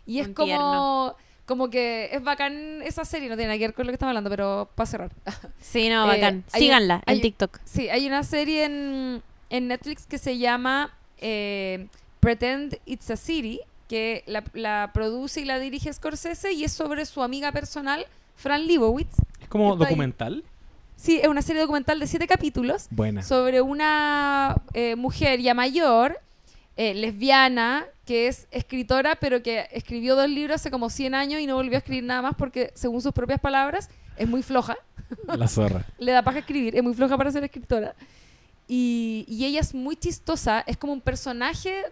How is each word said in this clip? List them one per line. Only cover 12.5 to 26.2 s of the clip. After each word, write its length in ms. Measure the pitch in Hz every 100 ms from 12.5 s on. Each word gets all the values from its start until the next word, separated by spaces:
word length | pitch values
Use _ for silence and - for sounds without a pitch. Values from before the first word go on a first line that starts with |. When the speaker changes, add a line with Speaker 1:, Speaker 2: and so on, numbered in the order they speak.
| 269 294 - -
Speaker 1:
It's 240 | 247 -
a 60 | 220
City, 440 | - 320 220 247 605 - -
que 380 | 226 226 220 -
la, 160 | 214 214
la 380 | - 220 208 208
produce 480 | 220 220 240 277 311
y 20 |
la 140 | 277 262
dirige 340 | 269 277 311
Scorsese 600 | 277 311 302 339 339 392
y 100 | 320
es 80 | 302
sobre 320 | - 311 294
su 180 | 302 285
amiga 300 | 247 269 285
personal, 540 | 285 285 302 277 294 - - _ -
Fran 300 | 277 294 320
Lebowitz. 520 | 339 220 254 349 - - -
Speaker 3:
¿Es 60 | -
como 180 | 208 208
Speaker 1:
que 60 |
está 100 | 185
ahí. 60 | 160
Speaker 3:
documental? 540 | 156 135 - 113 277 - - - - - -
Speaker 1:
Sí, 220 | - 330
es 100 | 302
una 120 | 285
serie 220 | 285 311
documental 360 | 311 294 262 311
de 80 | 285
siete 200 | 330 349
capítulos 600 | 370 294 - 247 381 -
Speaker 3:
Buena. 320 | 220 214 202
Speaker 1:
sobre 400 | 95 254 254 254
una, 920 | 269 285 302 302 294 294 285 277 269 - -
eh, 220 | 233 240 233
mujer 440 | 254 - 285 254
ya 140 | 247
mayor, 640 | 240 254 302 302 226 262 339